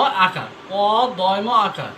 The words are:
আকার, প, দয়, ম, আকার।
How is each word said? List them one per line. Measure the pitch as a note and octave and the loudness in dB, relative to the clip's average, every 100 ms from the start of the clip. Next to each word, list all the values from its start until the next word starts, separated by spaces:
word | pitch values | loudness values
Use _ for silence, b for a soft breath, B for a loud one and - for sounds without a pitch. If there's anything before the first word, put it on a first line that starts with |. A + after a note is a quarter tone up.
| C#4 F#3+ | 0 2
আকার, | F#3 D3 - - - | 0 0 -10 -14 -6
প, | F#3+ G3+ A3 B3 F#3 | 0 2 4 2 0
দয়, | F#3 G3 | 0 0
ম, | A3 | 2
আকার। | A#3+ G3 - A2+ | 2 2 -2 -10